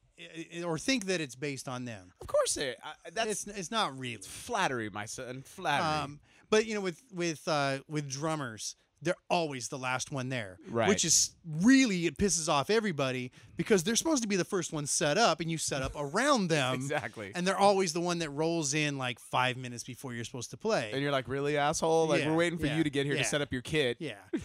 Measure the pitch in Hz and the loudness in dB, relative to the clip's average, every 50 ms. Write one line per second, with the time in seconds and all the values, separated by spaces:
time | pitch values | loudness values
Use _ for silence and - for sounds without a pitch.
0 | _ _ _ - 170 170 - 165 165 - - 170 175 175 160 147 - - 269 254 | _ _ _ -20 -20 -16 -12 -12 -12 -10 -8 -6 -4 -4 -4 -2 0 0 0 0
1 | 190 185 185 170 160 135 - 123 151 147 139 131 - 139 127 123 127 123 113 98 | 2 0 -2 -2 -2 -4 -6 -8 -6 -6 -6 -6 -8 -8 -8 -6 -6 -8 -10 -12
2 | 90 90 _ _ - - - 605 539 - - 311 147 131 117 - - 151 151 - | -14 -18 _ _ -10 -2 0 0 2 2 0 -2 -2 -4 -6 -8 -12 -14 -14 -14
3 | _ 170 170 220 226 220 202 - - 208 202 208 180 - 233 226 202 160 135 135 | _ -10 -4 -4 -2 -2 -2 -6 -6 -10 -10 -10 -8 -4 -2 0 0 -2 -2 -6
4 | 131 123 120 - - - - - - - 240 208 185 156 135 120 110 107 92 104 | -6 -6 -8 -8 -12 -14 -14 -14 -8 -4 0 0 0 2 0 -2 -4 -4 -6 -8
5 | 104 107 - - 131 117 127 131 135 - - - 185 165 147 139 175 156 151 151 | -8 -8 -10 -10 -10 -10 -10 -12 -14 -16 -16 -6 -2 0 2 2 2 2 0 -2
6 | 143 139 147 147 - _ _ - - _ 214 214 226 220 220 208 196 185 165 - | -2 -6 -10 -16 -20 _ _ -20 -4 _ 2 2 4 2 -2 -2 -2 -4 -6 -6
7 | _ _ - 170 175 170 160 - - 185 156 147 139 139 135 135 - - 156 151 | _ _ -6 -2 -2 -2 -2 -4 -2 0 0 2 2 0 0 -2 -6 -6 -6 -4
8 | 147 139 131 139 151 160 160 156 139 120 110 104 - - - _ _ _ _ _ | -4 -4 -6 -4 -4 -2 -2 -2 -4 -6 -8 -8 -10 -10 -10 _ _ _ _ _
9 | 139 165 180 - _ _ 180 180 165 151 139 127 113 - 151 135 127 127 127 127 | -2 -2 -2 -2 _ _ 2 2 2 0 -2 -6 -8 -8 -8 -4 -2 -2 -2 -2
10 | - - 151 135 123 127 131 123 110 95 90 - - 95 107 117 110 - 208 180 | -2 -4 -4 -4 -4 -2 -4 -4 -4 -6 -12 -16 -12 -4 0 2 4 4 4 2
11 | - 165 147 - - - - _ - 165 151 156 185 240 269 269 269 233 190 175 | 2 4 4 4 4 2 -4 _ -12 -8 -4 4 6 8 8 8 6 4 2 0
12 | 165 165 139 - 202 202 - 170 156 165 156 139 135 - 208 226 214 208 160 139 | 0 -2 0 0 0 2 2 0 0 2 2 2 4 4 2 2 2 0 0 0
13 | 139 131 127 127 123 127 - - - - - - 170 - 220 190 151 190 233 - | 0 0 0 -2 -6 -8 -12 -18 -20 -14 -6 -6 2 4 4 4 4 2 0 2
14 | - 330 320 262 226 202 202 185 165 - - 185 160 - - 151 147 139 - - | 2 2 2 2 2 2 0 0 0 0 -2 -2 -2 -2 -4 -4 -2 -2 0 2
15 | 175 147 147 202 233 196 165 - 170 160 165 156 - - 151 139 131 135 - 151 | 2 4 4 6 6 6 4 2 0 -4 -2 -2 -2 -4 -2 -2 -4 -4 -4 -6
16 | 147 139 147 208 254 294 285 233 190 170 160 151 135 127 127 127 131 139 147 147 | -8 -2 0 2 4 4 4 4 4 4 4 2 4 2 0 -2 -2 -2 -2 -2
17 | - 117 - 117 104 95 110 165 175 185 190 - 202 202 202 190 196 175 151 175 | -4 -4 -8 -10 -10 -6 -4 -2 0 0 2 6 6 6 6 6 4 2 0 0
18 | 170 175 175 170 165 151 143 143 156 165 170 170 156 135 135 156 151 147 143 135 | 0 0 0 0 -2 -4 -2 0 0 2 2 2 0 0 0 0 0 0 0 -2
19 | 131 123 120 - - - - 131 127 127 127 131 127 123 120 120 - - 123 - | -4 -4 -4 -6 -10 -2 0 2 2 2 0 -2 -6 -8 -8 -10 -10 -12 -12 -10
20 | - 131 120 117 117 - - 123 117 - - - - 220 220 165 123 107 107 135 | -10 -8 -6 -6 -8 -8 -8 -10 -10 -10 -12 -6 -2 0 0 0 0 -2 -2 -2
21 | 143 143 143 135 120 - 135 139 139 143 147 143 143 147 160 - 165 165 160 160 | 0 0 0 0 -2 -2 -4 -2 0 0 2 2 2 2 2 2 2 2 4 4
22 | 160 160 147 - 143 151 160 165 170 175 165 170 - 147 151 160 160 151 131 139 | 4 4 2 2 2 2 4 4 4 2 2 0 -2 0 2 2 0 2 2 0
23 | 139 143 143 147 123 - - 147 147 - - 127 117 - 156 156 139 123 120 - | 0 0 0 0 0 0 0 0 0 0 -2 -6 -4 -2 0 2 2 2 0 -2
24 | 165 139 107 101 - - - 254 | -6 -10 -10 -10 -10 -6 -6 -6